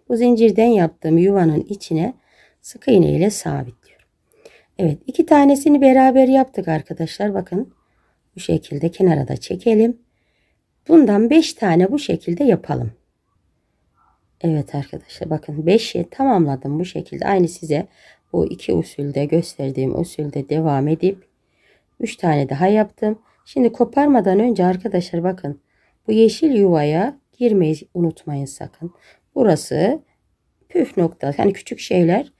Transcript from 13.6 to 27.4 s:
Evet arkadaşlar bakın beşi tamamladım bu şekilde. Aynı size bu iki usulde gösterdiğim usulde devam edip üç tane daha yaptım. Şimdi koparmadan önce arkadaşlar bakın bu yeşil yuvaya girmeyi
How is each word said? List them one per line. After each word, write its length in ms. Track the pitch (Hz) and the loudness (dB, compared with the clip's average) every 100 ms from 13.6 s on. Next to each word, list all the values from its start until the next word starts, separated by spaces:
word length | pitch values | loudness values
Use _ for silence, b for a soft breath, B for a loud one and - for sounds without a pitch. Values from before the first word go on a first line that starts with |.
| _ _ _ _ _ _ _ _ | _ _ _ _ _ _ _ _
Evet 340 | 165 151 - 143 | -4 -4 -4 -8
arkadaşlar 540 | - 143 - - 156 | -10 -14 -18 -12 -8
bakın 360 | 156 - 147 160 | -8 -8 -6 0
beşi 420 | 226 - 180 175 | 0 0 -8 -8
tamamladım 680 | - 269 196 147 135 139 151 | -4 0 2 0 -4 -6 -6
bu 60 | 185 | -6
şekilde. 400 | - - - - | -10 -12 -8 -4
Aynı 220 | 196 170 | 0 -2
size 400 | - 156 147 - b b b _ | -4 -4 -4 -6 b b b _
bu 120 | 175 156 | -4 -4
iki 220 | - - | -6 -6
usulde 520 | 165 - - 143 139 143 | -6 -6 -8 -8 -4 -2
gösterdiğim 720 | 165 - - 139 131 135 - | -2 -4 -8 -8 -4 -4 -4
usulde 500 | 170 - 147 143 135 | -6 -8 -8 -8 -6
devam 380 | 151 160 135 147 | -4 -2 -2 -2
edip 400 | 160 185 190 _ _ _ _ _ _ _ - | -2 -4 -4 _ _ _ _ _ _ _ -12
üç 160 | 226 - | -12 -6
tane 340 | 175 147 131 | -2 -2 -2
daha 180 | 139 185 | -2 0
yaptım. 540 | 214 208 - 214 220 _ _ _ | 0 -2 -4 -6 -6 _ _ _
Şimdi 260 | 269 233 | -2 0
koparmadan 680 | 233 233 277 294 247 190 196 | 0 -2 0 2 2 2 2
önce 260 | 240 185 180 | 0 0 0
arkadaşlar 580 | 180 214 180 175 170 | -2 -4 -4 -4 -4
bakın 380 | 180 185 143 143 _ _ _ _ - | -4 -6 -10 -12 _ _ _ _ -2
bu 40 | |
yeşil 400 | 220 220 - 320 | 4 4 4 0
yuvaya 680 | 226 190 160 147 160 247 - _ | 2 2 2 0 0 -2 -6 _
girmeyi 380 | - | -4